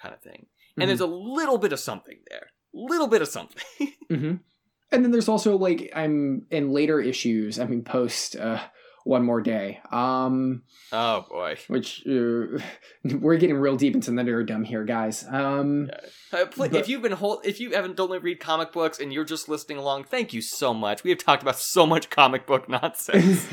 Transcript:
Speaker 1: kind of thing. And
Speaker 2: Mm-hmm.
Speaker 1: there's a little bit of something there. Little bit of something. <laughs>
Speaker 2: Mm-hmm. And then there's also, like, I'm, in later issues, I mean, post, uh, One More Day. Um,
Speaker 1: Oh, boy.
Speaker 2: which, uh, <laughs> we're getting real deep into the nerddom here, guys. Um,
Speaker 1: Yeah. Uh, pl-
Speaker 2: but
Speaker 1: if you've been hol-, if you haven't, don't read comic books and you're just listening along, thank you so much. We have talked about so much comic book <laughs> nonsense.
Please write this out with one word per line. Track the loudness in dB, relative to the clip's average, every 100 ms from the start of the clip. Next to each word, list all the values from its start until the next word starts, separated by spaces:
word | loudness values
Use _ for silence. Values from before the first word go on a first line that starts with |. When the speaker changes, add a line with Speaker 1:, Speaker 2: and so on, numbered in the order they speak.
Speaker 1:
kind | -18
of | -18
thing. | -20 -20 _ _ _ -2
And |
Speaker 2:
Mm-hmm. | 0
Speaker 1:
there's | 2
a | -2
little | -4 -6 -2 2 2
bit | 2
of | -2
something | -6 -10 -12 -20 -18
there. | -18 -18 _ _
Little | -12 -4 0 4
bit | 4
of | 2
something. | -4 -12 -16 -14 -6
<laughs> | -6 -6 -4
Speaker 2:
Mm-hmm. | -2 -2 -4 -6 _ _ _ _
And | 2
then | 4
there's | 4 4
also, | 2 2 2
like, | 2 0 -4 -4
I'm, | 0 0 0 -2 -4
in | -2 0
later | 2 2 2
issues, | 0 0 0 0 0 -4
I |
mean, | -4 -4
post, | -2 -2 0 -2 -6 -6
uh, | -6 -6 -8 -18 -20 _
One | 0 2
More | 2 0
Day. | 0 -2 -4 -8 -6
Um, | -2 0 0 0 0 0 -4 -10 _ -6
Speaker 1:
Oh, | 0 2 0 -2
boy. | -6 -6 -6 -4
Speaker 2:
which, | -4 -4 -8 -2
uh, | 0 0 0 -4 -6 -10 -14 -20 -8
<laughs> | -4 0
we're | 4 6
getting | 4 4
real | 2 2
deep | 2 2
into | 0
the | -2
nerddom | 0 0 -2 -4
here, | -4 -4
guys. | -2 -2 -2 -4 -6
Um, | -2 -2 0 0 -2 -4 -10 -18 -20 -6
Speaker 1:
Yeah. | -2
Uh, | -2
pl- | -2 0
Speaker 2:
but | 0
Speaker 1:
if | 0
you've | -2
been | -2
hol-, | -2 -2 -2
if | -4 -6
you | -2
haven't, | -2 -2 -2
don't | -2 -2
read | -4 -6
comic | -2 -2 -2
books | -2 -2 -2
and | -6
you're | -6
just | -6 -6 -6
listening | -8 -6 -6
along, | -2 -2
thank | -4 -4 -4
you | -6
so | -8 -2 0
much. | 0 -2 0
We | 0
have | 2
talked | 4 2
about | 2 -2
so | 2 6 6
much | 4 2
comic | 6 6 6 2
book | 0 2
<laughs> |
nonsense. | -2 -2 -4 2 6 6 4 0